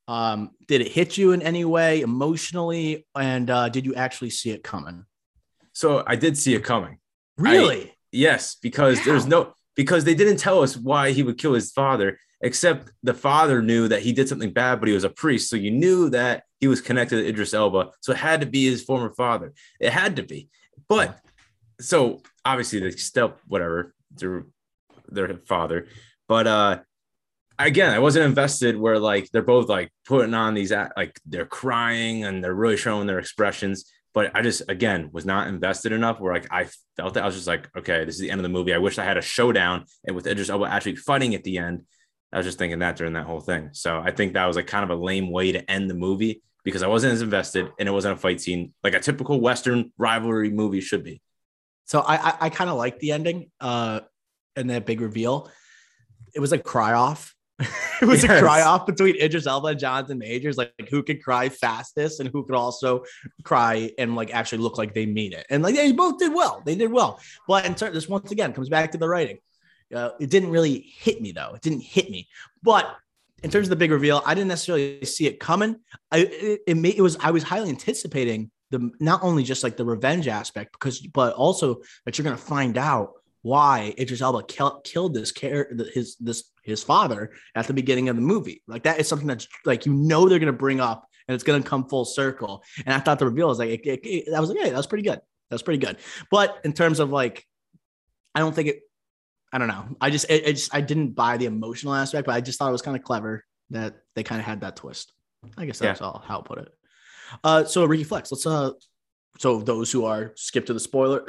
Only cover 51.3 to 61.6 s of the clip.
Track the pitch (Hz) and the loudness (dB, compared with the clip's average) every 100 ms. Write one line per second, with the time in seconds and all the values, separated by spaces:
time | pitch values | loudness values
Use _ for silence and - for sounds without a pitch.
51.3 | _ _ _ _ _ - 151 - 156 160 | _ _ _ _ _ -2 0 2 2 2
52.3 | - 160 160 180 135 123 - 151 151 165 | 0 -2 -2 -4 -2 -4 -4 -4 -2 -2
53.3 | 175 - - 131 120 113 110 - _ _ | -4 -10 -10 -4 -2 -2 -6 -10 _ _
54.3 | _ _ - 123 120 110 113 113 107 113 | _ _ -8 -4 -4 -2 -4 -4 -2 -2
55.3 | 139 - _ _ - _ _ _ _ - | -2 -4 _ _ -20 _ _ _ _ -14
56.3 | 151 139 131 - 123 110 120 127 151 - | -4 0 0 0 0 2 2 2 -2 -14
57.3 | _ _ - 135 - - - 226 147 233 | _ _ -8 -8 -6 -6 2 6 6 8
58.3 | 180 165 156 160 180 190 170 190 175 156 | 8 8 8 6 4 2 2 4 4 2
59.3 | 165 143 139 156 147 131 131 135 131 110 | 0 -2 -2 -2 -2 -2 -4 -4 -10 -8
60.3 | 120 147 127 120 - 107 143 135 139 - | -6 -4 -2 -4 -6 -4 -4 -2 -6 0
61.3 | 123 131 135 | 0 0 -2